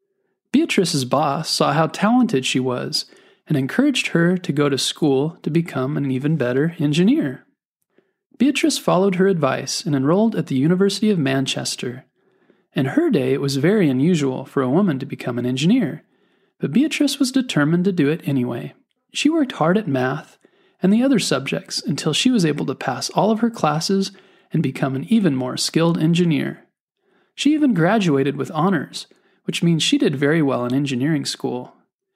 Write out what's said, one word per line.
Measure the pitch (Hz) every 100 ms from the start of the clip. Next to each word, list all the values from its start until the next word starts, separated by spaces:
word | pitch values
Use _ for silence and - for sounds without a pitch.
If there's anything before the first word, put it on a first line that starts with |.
| _ _ _ _ _
Beatrice's | 269 330 - 175 151 127
boss | 131 151 139 160
saw | - 147
how | 147 156
talented | - 202 247 240 135 127
she | 131
was | 127 123 135 - - - _ _ -
and | 143
encouraged | 135 - 285 247 -
her | 165 170 185
to | 180
go | 143 143
to | 131
school | - - 156 135 151 165
to | -
become | 156 170 143 131 151
an | 143
even | 131 147 160
better | 123 127 160 -
engineer. | 147 151 190 311 147 - _ _ _ _ _ _ _ _ _ -
Beatrice | 269 285 320 -
followed | - 170 196 180
her | 190
advice | 180 139 131 131 -
and | - 143
enrolled | 135 185 226 202
at | 160
the | 135
University | 151 180 196 196 214
of | 190
Manchester. | 135 135 139 - 131 - 131 123 - _ _ _ _ _ _
In | - 131
her | 277 339
day, | 180 127
it | 139
was | 143 135
very | 156 220 160
unusual | 127 151 170 135 131 131
for | -
a | 127
woman | 151 208 135
to | -
become | - - 120
an | 120
engineer, | 131 151 262 160 156 _ _ _ _ _ _
but | 147
Beatrice | 165 294 - 285 -
was | 254
determined | 262 254 - 147 175 185
to |
do | 175 139
it | 165 -
anyway. | 135 123 123 143 - _ _ _
She | - 285
worked | 330 254
hard | - 156 196
at | 214
math | 131 127 151 - _ _ _ _ _
and | 180
the | 220
other | 269 240
subjects | - 135 135 - - -
until | - 139 160
she | 147 254
was | 247 165
able | 143 170
to | 131
pass | - 120 -
all | - 190
of | 220
her | 233
classes | 233 151 151 - 196 190 - _ _ _
and | 160
become | 135 131 143 131
an | 165
even | 226 190 131
more | 127 -
skilled | - 156 165 170
engineer. | 156 170 175 143 139 - _ _ _ _ _ _ _ -
She | 277
even | 302 294
graduated | 185 165 226 185 135 139 -
with | 131
honors, | 156 180 160 95 - - _ _ _
which | - -
means | 170 165
she | - 285
did | 247 135
very | 143 165
well | 143 123
in | 120
engineering | 135 143 127 139 151 131
school. | - 131 123 123 _ _ _ _